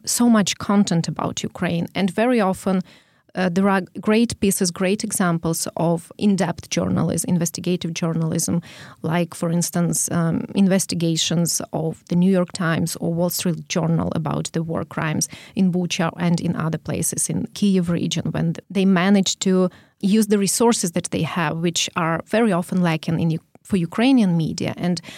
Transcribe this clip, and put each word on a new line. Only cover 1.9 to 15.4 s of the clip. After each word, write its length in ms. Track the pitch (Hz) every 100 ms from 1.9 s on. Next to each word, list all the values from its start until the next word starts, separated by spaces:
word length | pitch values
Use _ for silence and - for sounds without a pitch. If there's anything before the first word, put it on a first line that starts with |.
and 160 | - 202
very 300 | 175 233 247
often, 420 | 190 185 - 190 - - _ _ _
uh, 160 | - 185
there 180 | 175 196
are 140 | 190 180 -
great 400 | - 214 240 -
pieces, 300 | 196 - 180
great 340 | 165 185 208
examples 640 | 214 - 180 165 165 165 - -
of 340 | 160 165 - -
in-depth 540 | 208 190 175 - -
journalism, 580 | - 185 180 165 - -
investigative 640 | 175 170 - - 180 165
journalism, 680 | 165 165 165 160 170 - 170 - - - -
like, 320 | 160 170 170
for 160 | - 170
instance, 600 | 170 170 180 170 160 -
um, 360 | 175 165 165 -
investigations 1040 | - 196 190 - 180 165 160 - 170 170 - -
of 280 | 151 160 - -
the 80 | 175
New 160 | 185
York 200 | 190 180
Times 440 | - 165 165 170 -
or 160 | 175
Wall 160 | 170 175
Street 400 | - 185 156 151
Journal 420 | 185 160 165 170
about 360 | - 151 147 160
the 80 | 165
war 240 | 165 170 -
crimes 420 | - 156 151 - -